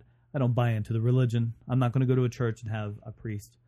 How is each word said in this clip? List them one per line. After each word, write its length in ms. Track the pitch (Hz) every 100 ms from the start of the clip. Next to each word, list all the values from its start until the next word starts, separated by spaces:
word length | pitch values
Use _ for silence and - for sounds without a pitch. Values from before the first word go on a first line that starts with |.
| - _ _
I 40 | 147
don't 160 | 123
buy 180 | 120 120
into 200 | 110 104
the 80 | 113
religion. 540 | 117 127 123 117 117 - -
I'm 100 | 127
not 140 | 123
gonna 140 | 131 127
go 80 |
to 100 | 127
a 40 | 123
church 340 | - 120 107
and 80 | 110
have 240 | 107 104 107
a 100 | 113
priest 440 | - 113 101 - _